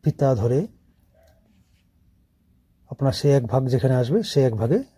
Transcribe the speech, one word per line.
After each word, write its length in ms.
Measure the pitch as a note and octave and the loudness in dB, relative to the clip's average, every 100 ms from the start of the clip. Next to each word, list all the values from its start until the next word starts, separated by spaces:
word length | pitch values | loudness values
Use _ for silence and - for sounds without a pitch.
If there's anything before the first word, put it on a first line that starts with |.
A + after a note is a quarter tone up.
ফিতা 260 | - - C#3 B2+ | -4 0 0 0
ধরে 200 | A#2 C3 G#3+ - _ _ _ _ _ _ _ _ _ _ _ _ _ _ _ _ _ _ _ _ _ | 0 -2 -4 -12 _ _ _ _ _ _ _ _ _ _ _ _ _ _ _ _ _ _ _ _ _
আপনার 200 | - C3+ - | -4 -2 0
সেই 140 | D3 C#3 | 2 2
এক 60 | A#2+ | 2
ভাগ 100 | C3+ C3 | -2 0
যেখানে 220 | B2+ C#3 B2+ | 0 2 0
আসবে 160 | B2 G3 - | 0 -2 0
সেই 140 | D3 C3 | 0 0
এক 60 | A2 | 0
ভাগে 180 | A2+ G3 C4+ | 0 -2 -2